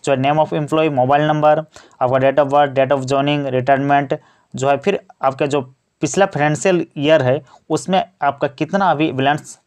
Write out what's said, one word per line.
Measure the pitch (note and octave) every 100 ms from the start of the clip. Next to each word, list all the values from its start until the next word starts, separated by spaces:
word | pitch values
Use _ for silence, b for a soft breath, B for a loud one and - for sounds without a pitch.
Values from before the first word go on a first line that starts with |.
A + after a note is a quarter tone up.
जो | -
है | C#3
name | C3+ D3+ D3+
of |
employee, | E3 D3 D#3 D#3+
मोबाइल | C#3 B2+ C#3+ D3+
नंबर, | D3+ D3+ D#3 D#3 B B B
आपका | B2+ C3
date | C3+ C#3
of | C#3
birth, | C#3+ C#3+
date | C3 C3+
of | C#3+
joining, | C3 C#3 C#3+ D3 C#3
रिटायरमेंट | B2+ B2+ C#3 C#3 C#3+ C#3 D3+ b b b
जो | B2+ C3+
है, | C#3
फिर | G3+ G3 - _
आपका | C3+ C3 D3
जो | C#3+ C3 _ _ _
पिछला | D3 - F#3+
फाइनेंशियल | D#3 D3 D3+ G3 F3 - -
ईयर | C#3+ D#3+
है | B2+ C#3 b b _
उसमें | D#3 - F#3 - _
आपका | C#3+ C#3 D3
कितना | C3 D#3 G3 F#3+
अभी | D3 D#3
बैलेंस | C3 C3+ D3+ - -